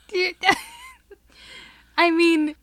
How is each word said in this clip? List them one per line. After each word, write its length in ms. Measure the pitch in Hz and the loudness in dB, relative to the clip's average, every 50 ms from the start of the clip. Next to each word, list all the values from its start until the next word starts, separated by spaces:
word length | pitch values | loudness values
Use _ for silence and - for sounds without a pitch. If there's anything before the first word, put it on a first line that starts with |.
| _ - | _ -10
Dude, 280 | 415 359 370 359 349 - | -6 -6 -6 -6 -6 -4
<laughs> 1600 | 359 381 - - - 932 932 960 1017 1047 1017 988 _ - 403 - _ _ _ - - - - - - - - _ _ _ _ - | -2 -2 -2 -2 -4 -14 -20 -20 -20 -20 -20 _ _ -20 -20 -20 _ _ _ -20 -20 -20 -20 -20 -20 -20 -20 _ _ _ _ -2
I 140 | 339 349 | 0 0
mean, 440 | 330 330 339 339 330 311 302 302 302 - | 2 2 2 2 2 0 -2 -4 -6 -10